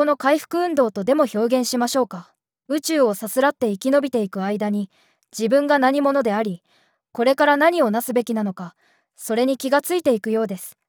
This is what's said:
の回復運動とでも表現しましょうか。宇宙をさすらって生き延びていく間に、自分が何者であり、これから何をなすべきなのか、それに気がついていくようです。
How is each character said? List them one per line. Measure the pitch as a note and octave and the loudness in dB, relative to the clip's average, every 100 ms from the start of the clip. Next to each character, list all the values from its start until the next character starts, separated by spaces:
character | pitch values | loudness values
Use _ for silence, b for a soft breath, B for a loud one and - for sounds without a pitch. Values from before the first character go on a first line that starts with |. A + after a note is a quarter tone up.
| D4 | 0
の | C#4+ | 0
回 | C4+ D4+ | 0 0
復 | - E4+ | 0 -4
運 | F4 D4 | 0 0
動 | A#3 | 0
と | G#3+ | -2
で | G3 D4 | 0 2
も | C4+ | 2
表 | G#3+ A#3 B3+ | 0 0 0
現 | A#3+ | 0
し | B3 | -2
ま | A#3+ | -2
し | C4+ | -2
ょ | |
う | B3 | -4
か。 | F3+ - _ _ _ - | -6 -18 _ _ _ -6
宇 | D4+ | -4
宙 | - D#4+ | -2 2
を | B3 | 2
さ | D4 G#3+ | 0 -4
す | C4 | 0
ら | C4+ | 0
っ | |
て | - A#3 | 0 -2
生 | G3 C4 | -2 0
き | C#4+ | 0
延 | |
び | C#4 | 0
て | B3 | -2
い | G3+ | -4
く | F#3+ | -4
間 | F#3+ G#3 G#3 | -6 -4 -2
に、 | G#3 G3 _ _ _ _ | -4 -6 _ _ _ _
自 | - A3 | -6 0
分 | C4+ C#4+ | 2 2
が | D4 | 2
何 | C4 C#4+ | 2 2
者 | C#4 C#4 | 0 0
で | A3+ | 0
あ | G#3 | -2
り、 | A3 E3+ _ _ _ _ _ | -4 -6 _ _ _ _ _
こ | - | 0
れ | A#3+ C4+ | 2 4
か | D4 | 4
ら | C#4+ | 4
何 | D#4+ F4 | 4 4
を | A#3+ | 2
な | G#3+ | 0
す | A#3+ | -2
べ | A#3+ | -2
き | A#3 | -2
な | A3 | -2
の | G#3 | -4
か、 | F#3 F3 - _ _ _ _ | -6 -12 -16 _ _ _ _
そ | - A3+ | -4 0
れ | C4 | 0
に | C4 | -2
気 | C4+ | 0
が | C#4+ | 0
つ | - F4+ | 0 -2
い | |
て | D#4 | 0
い | A3+ | 0
く | A3 | 0
よ | A3 | -2
う | A3 | -4
で | F#3 | -6
す。 | - - | -14 -20